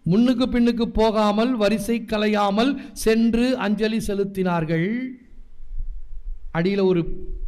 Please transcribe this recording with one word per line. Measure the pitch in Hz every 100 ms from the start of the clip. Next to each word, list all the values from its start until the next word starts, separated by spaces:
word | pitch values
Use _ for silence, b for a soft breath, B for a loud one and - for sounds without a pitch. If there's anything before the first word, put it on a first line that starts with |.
முன்னுக்கு | 160 202 254 254 254
பின்னுக்கு | 240 240 220
போகாமல், | 233 214 226 214 208 208 247 240
வரிசை | 202 220 220 233
கலையாமல் | 226 214 214 208 202 202 269 277 -
சென்று | - 220 226 233 233 247 254
அஞ்சலி | 202 202 220 226
செலுத்தினார்கள். | - 196 202 190 180 170 160 165 185 240 254 - - - - - - - - - - - - - -
அடியில | 160 185 202
ஒரு | 190 170 165 - - -